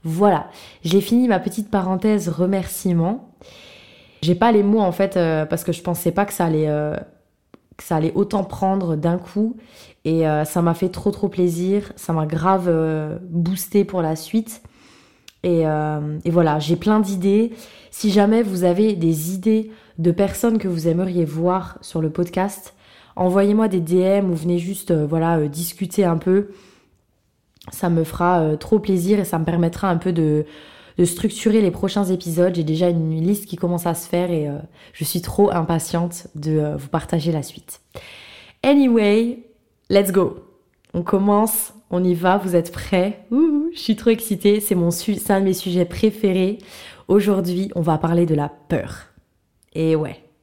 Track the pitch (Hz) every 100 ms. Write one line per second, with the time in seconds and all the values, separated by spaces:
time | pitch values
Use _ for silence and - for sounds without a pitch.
0 | 165 160 202 165 - - - - 165 196
1 | 196 240 247 190 - - 208 202 185 185
2 | 220 208 170 151 180 196 175 - 190 170
3 | 170 240 - _ - - - - - -
4 | - _ 156 175 233 220 202 220 196 175
5 | 196 185 170 156 156 170 - 165 - 170
6 | 170 175 202 - 170 156 151 151 151 -
7 | - _ _ _ _ - _ - - 160
8 | 160 - 202 202 196 - 190 196 175 156
9 | 170 175 175 208 220 254 - - - _
10 | 156 165 160 151 151 180 170 170 180 -
11 | 208 202 202 - 180 170 185 202 202 -
12 | - 165 156 156 175 190 175 160 160 156
13 | 156 165 180 170 170 185 - 208 202 185
14 | 160 160 - 220 220 - - _ - -
15 | _ _ - _ 180 170 156 151 151 151
16 | 151 151 170 170 160 151 147 170 208 214
17 | 196 196 190 208 233 226 - - - -
18 | 208 196 202 220 214 185 180 175 220 196
19 | 165 160 160 190 220 220 214 - - -
20 | 170 170 196 - 233 226 190 170 165 165
21 | 185 175 160 151 175 185 170 - - 165
22 | 160 156 175 175 196 196 - _ _ -
23 | _ - 180 185 202 208 220 185 160 180
24 | 185 202 196 170 160 175 175 196 - 165
25 | 147 160 165 170 151 147 175 - 180 -
26 | 185 165 185 190 202 - - _ _ _
27 | _ _ _ _ _ _ - - 180 165
28 | 160 - 175 180 156 151 - 214 202 185
29 | 175 208 175 165 160 170 170 170 196 170
30 | 185 170 156 151 151 - - - - -
31 | 175 - 214 - 220 214 196 175 196 202
32 | 190 185 175 165 180 175 156 160 180 170
33 | 160 160 170 202 - 175 175 175 175 165
34 | - 175 180 165 147 143 151 _ - -
35 | 147 175 170 - 202 175 160 165 - 170
36 | 175 170 - 151 151 156 151 147 139 160
37 | - 170 151 160 131 - - - _ -
38 | - - - - - _ 262 285 269 226
39 | 208 214 233 240 - _ _ _ _ 196
40 | 196 190 180 - - _ _ _ _ 175
41 | 170 196 202 208 214 - - - _ 180
42 | 180 175 180 196 190 175 165 - - 185
43 | 190 208 - 247 320 294 320 349 - 214
44 | 240 226 - 196 202 208 208 180 170 170
45 | - 202 - 196 196 190 185 180 175 -
46 | 220 214 202 190 185 214 - - - -
47 | - 202 202 196 175 180 196 175 165 156
48 | 165 170 175 156 147 - _ 151 87 -
49 | - _ _ _ _ _ _ 156 160 160
50 | 151 - _ _